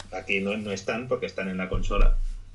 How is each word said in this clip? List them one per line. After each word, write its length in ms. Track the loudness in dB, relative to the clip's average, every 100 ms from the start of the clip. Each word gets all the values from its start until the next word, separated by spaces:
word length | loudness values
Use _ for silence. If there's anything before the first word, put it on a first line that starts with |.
| -12
aquí 280 | -12 -2 -2
no, 160 | 0 -4
no 140 | -6
están 360 | -6 -4 -6 -2
porque 180 | -4 -4
están 240 | -6 -6
en 80 | -4
la 120 | -2
consola. 480 | -2 0 6 8 8 2 -4 -10